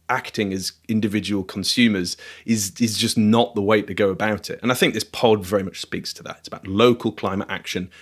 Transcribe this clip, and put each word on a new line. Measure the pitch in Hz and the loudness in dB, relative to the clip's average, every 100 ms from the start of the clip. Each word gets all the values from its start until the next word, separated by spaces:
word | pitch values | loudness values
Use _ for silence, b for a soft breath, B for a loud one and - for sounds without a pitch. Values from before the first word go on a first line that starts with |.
| - | -4
acting | 127 - - 101 | -4 -4 -4 -2
as | 95 92 - - | -4 -6 -10 -4
individual | 110 107 104 95 104 | -2 0 -2 -2 -4
consumers," | 95 - 92 - 117 101 87 - B B - | -4 -6 -4 2 2 2 -2 -6 B B -2
is, | 113 98 - | -2 -2 -2
is | 117 101 | -2 0
just | 113 - | 0 2
not | 107 117 117 | 4 6 4
the | 104 | 0
way | 101 110 | 2 2
to | 104 | 2
go | 95 101 | 0 0
about | 92 104 104 - | 2 0 -2 -6
it. | - | -6
And | 117 | -2
I | |
think | 127 170 | 2 2
this | 110 | 0
pod | - - 120 107 | -6 0 4 4
very | 92 101 | 2 -2
much | 95 - | -2 -8
speaks | - 90 - | -10 -8 -8
to | - | -12
that. | - - | -14 -16
It's | - | -14
about | - 95 | -14 -4
local | 98 120 120 113 | 4 6 4 0
climate | - 101 95 - | -4 -4 -4 -4
action, | 95 - - 92 B | -6 -6 -6 -8 B